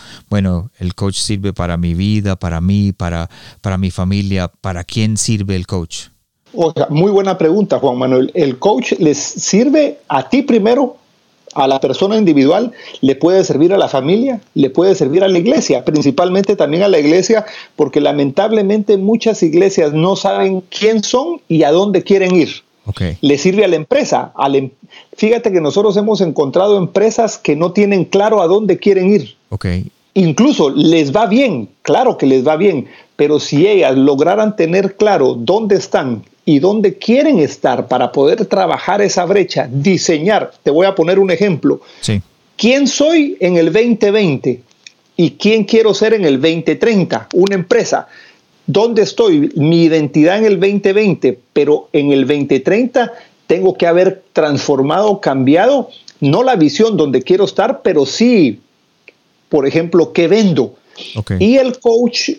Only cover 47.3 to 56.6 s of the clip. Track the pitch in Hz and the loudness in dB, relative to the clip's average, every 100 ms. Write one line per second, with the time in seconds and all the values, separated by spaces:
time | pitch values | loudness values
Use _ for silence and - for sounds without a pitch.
47.3 | 175 190 196 - 233 - - - - - | 0 0 0 0 0 0 -4 -6 -20 -20
48.3 | _ _ _ - 170 233 220 202 - 226 | _ _ _ -2 0 2 2 0 0 2
49.3 | 151 147 - 147 170 165 160 147 156 156 | 2 0 0 0 2 2 2 0 2 2
50.3 | 202 220 190 196 202 202 196 214 151 131 | 2 2 2 0 0 0 0 0 0 -2
51.3 | - _ - 147 147 - 151 143 139 127 | -4 _ -2 0 0 0 -2 2 0 0
52.3 | 147 139 135 151 202 247 262 226 - - | -2 0 -2 0 0 0 -2 -2 -8 -20
53.3 | _ - 170 185 - 170 175 185 185 _ | _ -4 0 0 0 2 2 2 -2 _
54.3 | - 151 139 - 135 139 175 214 196 160 | -2 -2 -2 -2 0 0 0 0 -2 -2
55.3 | 135 127 160 233 285 - - _ - 139 | 0 2 4 4 0 -2 -14 _ -4 0
56.3 | 233 262 214 | 2 2 2